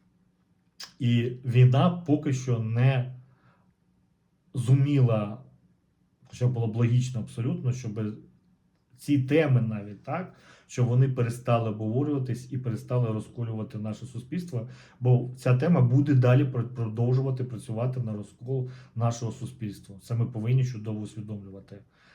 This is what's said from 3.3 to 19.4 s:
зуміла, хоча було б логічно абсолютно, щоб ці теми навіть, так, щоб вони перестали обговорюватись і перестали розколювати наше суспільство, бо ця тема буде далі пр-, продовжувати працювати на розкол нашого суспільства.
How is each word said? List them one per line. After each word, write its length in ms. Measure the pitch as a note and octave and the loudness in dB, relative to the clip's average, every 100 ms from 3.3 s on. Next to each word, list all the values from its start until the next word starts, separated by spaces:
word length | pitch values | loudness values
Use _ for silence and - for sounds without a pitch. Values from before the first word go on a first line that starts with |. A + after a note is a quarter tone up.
| _ _ _ _ _ _ _ _ _ _ _ _ | _ _ _ _ _ _ _ _ _ _ _ _
зуміла, 840 | B2+ B2+ C#3 C#3+ C#3+ A#2+ A2 G#2 A2+ - _ _ _ _ _ _ _ | -6 4 4 6 4 4 2 -2 -8 -16 _ _ _ _ _ _ _
хоча 240 | _ - B2 | _ -2 0
було 200 | A#2+ A2+ | 0 -2
б 80 | A2+ | 0
логічно 440 | A#2+ B2 - A2 | 2 2 0 -4
абсолютно, 520 | G2 - B2 F3 B2+ | -8 -6 -4 -2 -4
щоб 260 | - A2+ G#2 G#2 - - _ _ _ _ _ _ _ | -4 -6 -6 -6 -8 -16 _ _ _ _ _ _ _
ці 220 | - C#3+ | 0 0
теми 420 | B2+ D3+ D3+ B2 | 4 2 4 2
навіть, 420 | A2 G#2+ G2+ G2+ | 2 -4 -10 -14
так, 300 | - D#3+ F#3 - - - _ | -8 -8 -8 -14 -20 -20 _
щоб 200 | - A#2 | -2 2
вони 220 | B2 C3+ | 4 2
перестали 600 | B2+ A2+ - - A#2 A2 | 2 -2 -4 0 0 0
обговорюватись 840 | G#2 G#2+ A#2+ D3+ C#3+ B2+ A2+ - | -4 -2 -2 0 -2 -4 -6 -6
і 60 | B2+ | -8
перестали 540 | A2+ G#2+ - B2 A#2 | -6 -6 -2 0 0
розколювати 640 | A2 - - A2+ A2 G#2+ G#2+ | -2 -6 -8 -8 -6 -8 -8
наше 280 | G#2+ G#2 - | -8 -8 -12
суспільство, 640 | A2+ - F3 F3 A#2+ - - - _ | -14 -8 -8 -6 -8 -10 -14 -20 _
бо 300 | B2 B2 - - | 4 4 2 -4
ця 200 | C3 B2 | 2 2
тема 240 | D#3+ D3+ | 4 4
буде 320 | A#2+ C3+ D3 | 6 4 4
далі 300 | C3 B2 C3 | 4 6 6
пр-, 300 | C#3 A#2 A2 - | 4 -2 -6 -6
продовжувати 680 | A2+ A2 A#2+ C3 C3+ B2+ | -6 -2 0 2 0 -4
працювати 560 | B2 G#2 - A2 B2 B2+ | -6 -10 -8 -4 -4 -4
на 140 | A2 | -6
розкол 560 | G#2 G2+ - A#2+ C3 B2+ - - A#2 | -8 -10 -14 -6 -4 -4 -10 -14 -2
нашого 360 | A#2 A#2 A2+ | -2 -2 -6
суспільства. 640 | - | -8